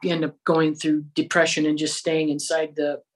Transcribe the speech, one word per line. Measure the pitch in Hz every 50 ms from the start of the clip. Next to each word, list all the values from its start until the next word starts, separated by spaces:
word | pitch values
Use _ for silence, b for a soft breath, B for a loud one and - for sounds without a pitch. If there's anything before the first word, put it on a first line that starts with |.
| -
end | 180 170 165 156
up | 147 - - _
going | - 170 160 160 156 151
through | 151 - 156 151 151 147 147 -
depression | - 156 165 - 175 165 165 - 165 151
and | 156 151 151
just | 156 151 - -
staying | - 170 160 160 160 151
inside | 143 147 - - 165 160 156 151 151
the | 151 147 147 147 143 - _ _